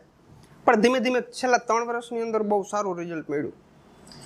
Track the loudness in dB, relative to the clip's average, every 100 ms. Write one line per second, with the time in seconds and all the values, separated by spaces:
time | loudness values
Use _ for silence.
0 | -12 _ -20 -20 -20 -2 4 6 6 4
1 | 0 -2 -4 -4 2 2 2 -2 -2 -6
2 | -6 -6 -2 -2 0 -2 -2 -4 -4 -6
3 | -6 -8 -6 -4 -4 -8 -20 -20 -20 -20
4 | -20 -20